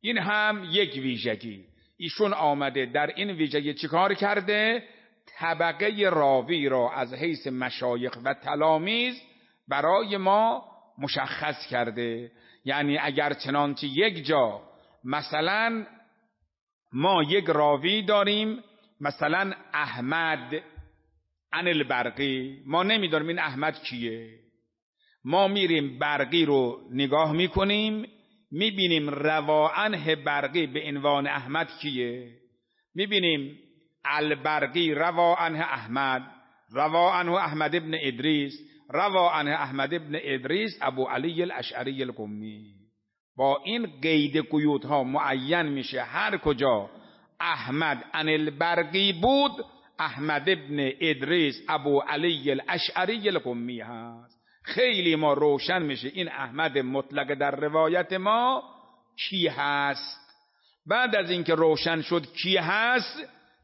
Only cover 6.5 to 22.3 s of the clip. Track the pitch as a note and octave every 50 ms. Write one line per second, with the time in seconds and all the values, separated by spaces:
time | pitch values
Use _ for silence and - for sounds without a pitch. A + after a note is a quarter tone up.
6.5 | F3 E3 C#3+ C#3 C3 B2+ A#2+ B2 - C3+ C3 A#2+ C3 B2 D3+ E3+ D#3+ C3+ - C#3
7.5 | C3 B2+ B2+ B2+ - - C3 B2 A#2+ B2 A#2+ B2+ - A#2+ A#2 C3+ C#3 - - C3+
8.5 | C#3+ D3 D3+ D#3+ D#3 D#3 D#3+ F#3+ A3+ A#3 B3 B3+ B3 B3 - - _ _ _ _
9.5 | _ _ _ - C#3 C#3+ D3 D#3+ F3+ G3 A#3 G#3 G3+ G3 F#3+ F#3+ G3 G#3 A3 A3+
10.5 | A#3+ C4 - - - - _ _ _ - C3+ C#3 - D3 C3+ C3+ - - D3+ D3+
11.5 | D3 - - - C3 A#2+ A#2+ A#2 G#2+ A#2+ A#2+ A#2 A#2 A#2 A#2+ A#2 _ _ _ -
12.5 | - _ _ C3 C3+ C#3+ D3 C#3+ C#3+ D3+ C#3+ D3+ C#3 C#3+ D3 D3 C#3 - - C3+
13.5 | C#3 C#3+ D3 C#3+ C#3 - - C#3+ C3+ D3 G3 A3 F#3+ D#3+ D3 B2+ D#3 C#3+ B2+ A2+
14.5 | G2 G#2 - - - - _ _ _ _ _ B2 C3+ D3 C#3+ - - D3+ D#3 E3+
15.5 | G3 G#3+ A3+ A#3 A3+ A3+ G#3 - - - _ _ _ _ _ _ _ _ _ _
16.5 | _ _ _ _ _ _ _ _ - B2+ D3 F#3 G3 F3 D#3 D3 - B2+ - -
17.5 | E3 D3 D3+ D3 D3 C#3 C#3 F3 G3+ G#3+ G#3 F3+ G#3 G3+ G3+ G3+ G#3 G#3 G#3+ A3
18.5 | A3 B3+ - _ _ _ _ _ _ _ D3 C#3+ C#3+ - D3+ D3 D#3+ F3+ G3 G3
19.5 | F#3+ - - - - D3+ D3+ C3+ A2 B2+ A#2+ C3 D3+ E3 E3 D#3+ D#3 C#3+ B2 B2
20.5 | C#3+ D#3 - - - - - - _ _ _ _ _ _ _ _ _ _ _ _
21.5 | - D#3 F3 F3 E3+ D#3 C#3+ B2 C#3 B2 A#2+ A#2+ - - C#3 C#3